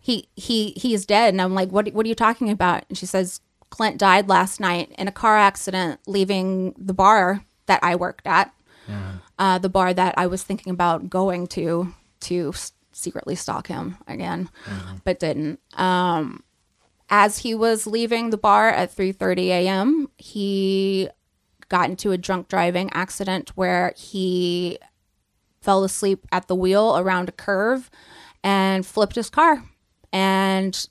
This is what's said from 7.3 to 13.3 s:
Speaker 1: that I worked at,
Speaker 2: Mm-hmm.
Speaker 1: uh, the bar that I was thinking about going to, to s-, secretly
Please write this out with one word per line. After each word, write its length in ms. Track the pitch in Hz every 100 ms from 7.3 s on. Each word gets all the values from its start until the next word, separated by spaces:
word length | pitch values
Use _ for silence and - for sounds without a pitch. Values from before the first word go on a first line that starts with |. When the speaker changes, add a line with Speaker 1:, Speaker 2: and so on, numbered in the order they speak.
| 196 - _ -
Speaker 1:
that 140 | 185
I 140 | - 175
worked 300 | 175 - -
at, 260 | 170 196 _ _ _ -
Speaker 2:
Mm-hmm. 280 | 104 95 92 - -
Speaker 1:
uh, 180 | 190 185
the 100 | 190
bar 240 | 190 185
that 200 | 180 180 -
I 120 | 180
was 160 | 185
thinking 260 | - 202 -
about 380 | 180 175 165 180
going 380 | 185 190 180 180
to, 440 | - 165 170 180 - _ _
to 300 | - 180 156
s-, 160 | - - _ _
secretly 420 | - - - -